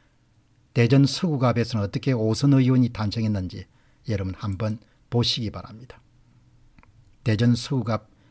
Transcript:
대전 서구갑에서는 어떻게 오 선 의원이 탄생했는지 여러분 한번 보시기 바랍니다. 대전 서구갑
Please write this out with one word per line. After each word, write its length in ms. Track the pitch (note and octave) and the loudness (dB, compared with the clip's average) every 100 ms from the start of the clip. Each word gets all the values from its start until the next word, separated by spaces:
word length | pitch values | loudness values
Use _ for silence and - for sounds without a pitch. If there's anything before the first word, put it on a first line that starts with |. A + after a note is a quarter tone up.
| _ _ _ _ _ _ _ | _ _ _ _ _ _ _
대전 320 | B2 A#2+ C#3 C#3 | 0 4 6 4
서구갑에서는 800 | - F3+ C#3 B2 A#2 A2+ A2 G2+ | 2 -2 0 0 0 -2 -2 -4
어떻게 280 | - C#3 | -4 -2
오 200 | B2 A2 | 0 0
선 200 | A2 C#3+ | 2 4
의원이 360 | C3+ B2+ B2+ A#2+ | 4 4 2 2
탄생했는지 760 | A#2 G#2 A#2 A2 G#2 F#2 - - _ _ _ - | 0 -4 -2 -2 -2 -6 -10 -16 _ _ _ -6
여러분 260 | G2+ F#2+ F2+ | -4 -4 -6
한번 420 | G#2 F#2+ A2 G#2+ - _ _ | -6 -4 -4 -6 -12 _ _
보시기 420 | A#2+ A2 - G#2 | 0 0 -2 -6
바랍니다. 500 | F#2+ - G#2+ B2+ - _ _ _ _ _ _ _ _ _ _ _ _ | -8 -14 -18 -20 -20 _ _ _ _ _ _ _ _ _ _ _ _
대전 320 | A2+ G#2 A#2+ A#2+ | -4 2 2 2
서구갑 540 | - C3+ G#2+ G#2+ - _ _ | -2 -4 -2 -6 -8 _ _